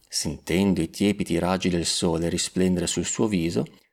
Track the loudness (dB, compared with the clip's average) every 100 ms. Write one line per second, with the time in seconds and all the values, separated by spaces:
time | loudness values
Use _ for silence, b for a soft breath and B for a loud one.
0 | -10 -6 -6 -6 -2 2 2 2 -2 0
1 | 0 0 -2 0 0 0 0 0 0 0
2 | 0 0 0 -2 -2 2 2 2 0 -2
3 | -4 0 0 0 0 -2 -4 b b